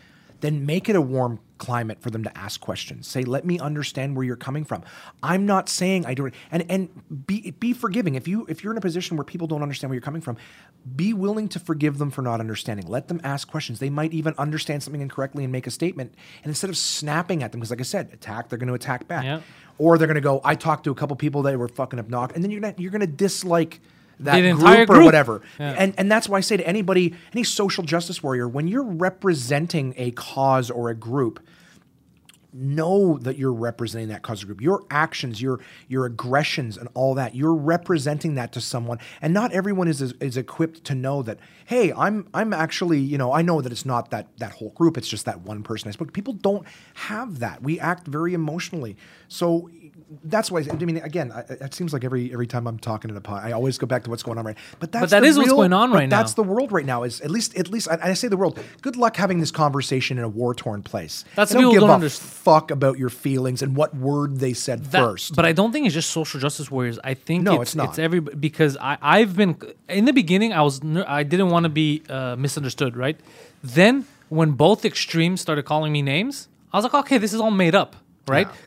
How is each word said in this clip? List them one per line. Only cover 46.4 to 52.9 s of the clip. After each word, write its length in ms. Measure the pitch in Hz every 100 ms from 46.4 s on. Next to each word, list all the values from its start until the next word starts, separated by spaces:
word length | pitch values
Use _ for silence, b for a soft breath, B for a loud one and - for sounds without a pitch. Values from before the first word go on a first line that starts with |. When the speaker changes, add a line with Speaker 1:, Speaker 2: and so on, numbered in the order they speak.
| 196 202 160 B B
Speaker 1:
have 460 | - - 214 247 147
that. 240 | 117 76
We 160 | 131 170
act 260 | 156 175 147
very 280 | 143 170 175
emotionally. 640 | 156 170 - 170 117 98 b b b
So 420 | - 175 170 170 - 156 - - 151
that's 280 | 156 214 214
why, 80 | 175 147
I 60 | 156
mean, 220 | 170 160
again, 340 | 147 165 131
I, 80 | 113 -
it 240 | - 135
seems 180 | - 175
like 120 | 143
every, 280 | 127 127 123
every 140 | 123 120
time 220 | 123 117
I'm 100 | 113
talking 320 | -